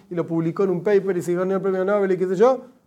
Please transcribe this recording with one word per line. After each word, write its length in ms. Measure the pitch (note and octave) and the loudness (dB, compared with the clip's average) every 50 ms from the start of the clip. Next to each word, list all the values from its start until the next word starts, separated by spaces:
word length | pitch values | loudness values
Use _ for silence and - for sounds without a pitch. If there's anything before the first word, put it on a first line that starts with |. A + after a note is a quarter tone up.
| - - | -16 -10
y 60 | F3 | -6
lo 120 | E3+ D#3+ - | -6 -4 -2
publicó 360 | E3 E3 E3 E3 D#3+ - G3 | -2 -2 -2 -2 -2 0 0
en 80 | F#3+ | 0
un 120 | F3+ E3+ D#3 | 0 0 0
paper 340 | G#3 G#3 G3 F3+ F#3+ F#3 F3 | 2 2 2 2 0 -4 -4
y 40 | |
se 120 | D3 E3 F3 | -2 -2 -2
ganó 220 | F3 F#3 F#3 F#3+ | -2 0 0 -2
el 60 | F#3+ | -2
premio 240 | F3 G3 F#3+ F#3+ F#3 | -2 -2 -2 0 0
Nobel 260 | F#3+ G#3 G#3 G3 F#3+ | 0 0 0 2 2
y 60 | F#3 E3 | 0 0
qué 100 | F#3 F#3 | 0 -2
sé 80 | F#3+ | 2
yo. 260 | F3 G#3+ B3+ C4 B3+ - - - _ _ | 4 4 4 4 2 -4 -14 -20 _ _